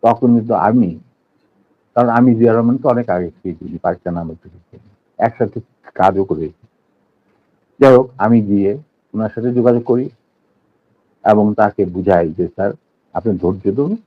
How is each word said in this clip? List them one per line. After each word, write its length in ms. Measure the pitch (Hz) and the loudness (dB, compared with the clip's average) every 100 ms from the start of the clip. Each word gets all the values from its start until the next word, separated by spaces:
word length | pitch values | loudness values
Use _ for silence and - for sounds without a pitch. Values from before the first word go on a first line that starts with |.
তখন 360 | 120 117 123 120 | 2 2 2 2
কিন্তু 160 | 113 | 0
আমি, 440 | 104 95 120 98 78 _ _ _ _ _ _ _ _ _ | -2 2 2 0 -4 _ _ _ _ _ _ _ _ _
কারণ 140 | - 120 | -2 2
আমি 260 | 117 127 | 4 4
জিয়া 200 | 113 120 | 4 2
রহমানকে 340 | 113 117 127 135 | 2 0 0 0
অনেক 220 | 120 117 | -2 -2
আগে 200 | 90 87 | -4 -6
থেকে 220 | - 95 | -8 -12
চিনি, 260 | 82 87 85 | -10 -12 -8
পাকিস্তান 380 | 87 85 - 87 | -6 -6 -8 -8
আমল 180 | 82 | -10
থেকে 240 | 82 - 90 _ | -14 -20 -20 _
চিনি, 180 | - _ _ _ _ | -20 _ _ _ _
একসাথে 420 | 113 - 107 - - _ - | -6 -4 -8 -8 -18 _ -20
কাজও 300 | - 95 95 | -2 -2 0
করেছি। 420 | 95 80 78 - _ _ _ _ _ _ _ _ _ _ _ _ | -4 -4 -8 -12 _ _ _ _ _ _ _ _ _ _ _ _
যাই 140 | 135 | 6
হোক, 160 | 127 131 - | 6 4 -2
আমি 220 | 104 117 | 2 2
গিয়ে 380 | 104 101 98 123 151 _ _ | 2 0 0 -4 -12 _ _
ওনার 140 | 107 110 | -8 -6
সাথে 200 | - 120 | -6 -4
যোগাযোগ 300 | 123 120 120 | 0 2 2
করি 260 | 117 120 131 _ _ _ _ _ _ _ _ _ _ _ | 0 -2 -2 _ _ _ _ _ _ _ _ _ _ _
এবং 300 | - 107 107 | 0 2 2
তাকে 300 | 104 104 - | 0 -2 0
বুঝাই 440 | 95 90 95 90 82 | -4 -2 0 0 0
যে, 200 | 82 87 | -4 -8
"স্যার, 240 | - 98 - _ _ _ | -4 -6 -6 _ _ _
আপনি 260 | 90 101 92 | -8 -4 -2
ধৈর্য 380 | 87 95 101 104 | -2 -2 -4 -2
ধরুন 200 | 147 226 | -4 -4